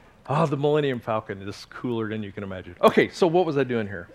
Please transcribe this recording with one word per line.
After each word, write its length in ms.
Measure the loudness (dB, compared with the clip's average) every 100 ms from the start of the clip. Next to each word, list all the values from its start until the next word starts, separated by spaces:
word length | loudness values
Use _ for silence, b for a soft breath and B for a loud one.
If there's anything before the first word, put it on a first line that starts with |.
| b b -2
Oh, 160 | 0
the 120 | 2 2
Millennium 420 | 2 2 2 -2
Falcon 420 | -2 -4 -4 -10 -10
is 200 | -12 -16
cooler 420 | -8 -4 -2 -4
than 160 | -6
you 80 | -8
can 100 | -10
imagine. 320 | -10 -10 -12 2
Okay, 280 | 4 6 4
so 180 | 4 2
what 180 | 4 2
was 100 | 0
I 60 |
doing 240 | 0 -2 -4
here? 220 | -8 -12